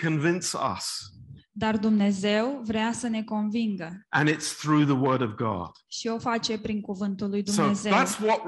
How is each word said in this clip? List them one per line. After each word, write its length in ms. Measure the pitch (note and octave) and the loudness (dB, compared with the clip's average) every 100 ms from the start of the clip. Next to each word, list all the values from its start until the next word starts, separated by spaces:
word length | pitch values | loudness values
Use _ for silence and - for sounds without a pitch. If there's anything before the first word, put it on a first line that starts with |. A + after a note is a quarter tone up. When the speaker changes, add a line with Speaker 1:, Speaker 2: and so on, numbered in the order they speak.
Speaker 1:
convince 540 | E3 D#3 D#3+ F3 - - B2+ F#2 | 0 2 2 2 -2 -2 -2 -2
us. 360 | - - - - - - - G#3 | -6 -10 -12 -20 -20 -20 -18 -4
Speaker 2:
Dar 220 | A3 G#3+ | 0 2
Dumnezeu 840 | A3 G#3+ G3+ G3 G#3 G#3 A#3+ C#4+ | 2 4 4 2 2 2 0 -4
vrea 280 | A3+ A3 A3 | -4 -2 -2
să 160 | A3+ A#3+ | -2 -4
ne 160 | A3 | -4
convingă. 840 | A3 G#3+ G#3 A3+ A3+ F#3+ E3 F#3+ - | -4 -2 -2 0 -2 -4 -8 -12 -4
Speaker 1:
And 200 | - D3+ | 2 2
it's 280 | D#3 - - | 2 -4 -4
through 240 | D3 D3+ | 2 4
the 100 | D3 | 6
word 280 | C3 C3+ B2+ | 4 4 2
of 120 | A#2 G#2 | 0 0
God. 340 | A2+ F#2+ E2+ - _ | -2 -2 -6 -12 _
Speaker 2:
Și 200 | - A3+ | -8 -6
o 120 | A3+ | -4
face 400 | B3+ A3+ A3+ A3 | -2 -2 -2 -4
prin 220 | G#3+ G#3 | -4 -4
cuvântul 480 | G#3 F#3+ G3+ F#3+ G3+ | -6 -4 -4 -4 -2
lui 200 | G3+ G3+ | -2 0
Speaker 1:
So 120 | G#3 | 2
Speaker 2:
Dumnezeu. 300 | D#3 G3+ G#3 | 4 2 4
Speaker 1:
that's 260 | G3+ C4 - | 4 4 0
what 220 | G#3+ A3 | 0 2